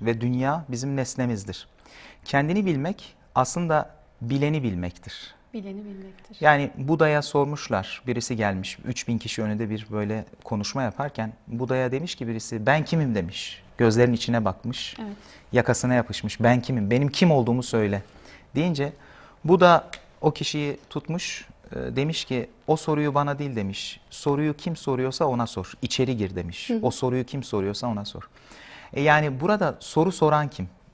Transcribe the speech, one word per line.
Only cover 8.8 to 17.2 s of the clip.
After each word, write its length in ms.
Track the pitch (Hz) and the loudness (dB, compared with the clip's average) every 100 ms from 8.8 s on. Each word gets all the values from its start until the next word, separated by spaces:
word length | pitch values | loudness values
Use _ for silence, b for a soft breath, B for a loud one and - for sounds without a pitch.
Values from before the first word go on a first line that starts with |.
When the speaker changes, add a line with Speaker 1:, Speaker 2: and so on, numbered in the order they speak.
Speaker 1:
üç 240 | - 123 - | -8 -6 -2
bin 100 | 113 | -4
kişi 240 | 113 - | -4 -4
önünde 280 | 107 107 110 | -2 -2 -2
bir 160 | 107 104 | -6 -4
böyle 320 | 107 104 110 - - | -4 -2 -4 -8 -14
konuşma 380 | - 107 104 139 | -6 -4 -2 -2
yaparken 500 | 123 - 143 - 110 - - | -4 -4 -6 -6 -8 -10 -10
Buda'ya 460 | 117 123 131 127 | -6 -2 0 0
demiş 220 | 131 170 | -2 -4
ki 140 | - 117 | -6 -6
birisi, 380 | 113 - 117 107 | -6 -6 -2 2
"Ben 180 | 151 | 2
kimim?" 300 | 147 165 143 | 2 0 2
demiş. 480 | 107 85 - - - - - | 0 -4 -8 -12 -14 -8 2
Gözlerinin 380 | 117 110 123 117 | 4 6 6 4
içine 280 | - 117 | 0 0
bakmış, 520 | 104 92 113 123 - - | 0 -2 -6 -8 -10 -10
Speaker 2:
Evet. 140 | 214 202 B B B | -12 -12 B B B
Speaker 1:
yakasına 420 | 123 117 120 123 | 2 4 2 2
yapışmış, 460 | 123 113 104 107 - | 2 0 -4 -6 2
"Ben 200 | 117 123 | 4 4
kimim, 280 | 123 127 101 | 2 0 2
benim 180 | 120 143 | 2 2
kim 220 | - | 4